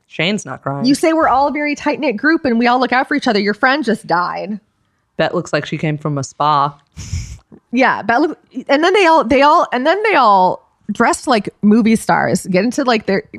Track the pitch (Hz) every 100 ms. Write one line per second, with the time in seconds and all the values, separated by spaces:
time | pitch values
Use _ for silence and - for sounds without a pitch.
0 | _ - 170 208 147 127 - 139 247 277
1 | 330 320 311 262 285 285 294 285 294 285
2 | 285 214 294 320 277 226 240 254 247 247
3 | 277 294 262 202 196 202 262 277 233 -
4 | - 170 175 165 175 214 _ _ _ _
5 | _ - 156 180 - 156 143 156 156 151
6 | 151 143 135 - 147 147 143 - _ -
7 | - - - - _ - _ 233 240 117
8 | 202 240 311 285 _ 247 - 277 339 381
9 | 349 320 233 262 285 330 285 240 269 381
10 | 427 349 233 196 185 - _ _ - 202
11 | 240 339 - 233 - - 208 214 220 220
12 | - 170 143 175 - 185 220 269 254 220
13 | - 196 -